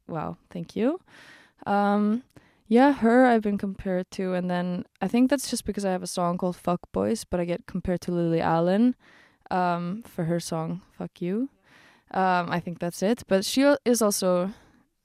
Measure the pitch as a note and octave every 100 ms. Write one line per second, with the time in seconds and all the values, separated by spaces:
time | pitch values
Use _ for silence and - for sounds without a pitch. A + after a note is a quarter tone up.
0 | - E3 E3+ E3+ _ F3+ E3 F#3+ A#3 F4
1 | _ - - - _ _ - G3+ G3+ G#3
2 | G#3 A3+ - - _ _ - A3+ C#4 C4+
3 | A3+ A#3+ B3+ A3+ G#3+ G3+ G3+ F#3+ G3 F3+
4 | F#3 - F#3 F3+ F3+ F3+ F3+ F3+ - -
5 | F#3+ A#3+ B3+ C#4+ - A#3 - G3+ G3 F#3
6 | F3+ - F3 F3 F3+ F3 - F3 - F#3+
7 | G3+ A3+ - F3+ F3 E3+ - F3+ - F3
8 | - F3 E3+ E3 E3 E3 F3 G3 B3 -
9 | _ - _ _ - F#3 F3+ F3 F3 G#3
10 | - - E3 E3+ - E3 E3 F3 - -
11 | F3 - F3 G#3 C4+ _ _ _ _ _
12 | _ F#3+ F#3+ F3+ F3 F3 F3+ E3 F3 -
13 | F#3+ A#3+ - F#3+ G3+ - C#4+ C#4+ - A#3
14 | G#3+ G3+ F#3 F3+ F#3 A3+ _ _ _ _